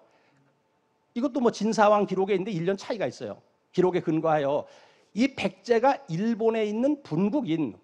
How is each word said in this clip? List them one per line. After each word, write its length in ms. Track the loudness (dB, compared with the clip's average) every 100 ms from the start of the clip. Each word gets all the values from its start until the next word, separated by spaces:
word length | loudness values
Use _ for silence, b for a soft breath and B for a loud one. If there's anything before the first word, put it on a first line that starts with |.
| _ b b b _ _ _ _ _ _ _
이것도 260 | -4 -2 0
뭐 100 | 0
진사왕 560 | 0 0 4 4 4 2
기록에 280 | -2 0
있는데 180 | -2 -2
일 120 | -4
년 120 | -4 -4
차이가 300 | -6 -6 -6
있어요. 340 | -6 -12 -12 _ _ _
기록에 280 | 0 2 2
근거하여 640 | -2 0 2 0 0 -2 -6 B B B B
이 200 | -2 -2
백제가 720 | -2 -6 -4 0 2 4 2 -2
일본에 560 | -4 -2 0 0 2
있는 380 | 0 0 0 0
분국인 760 | -2 0 0 0 -2 -2 -4 -6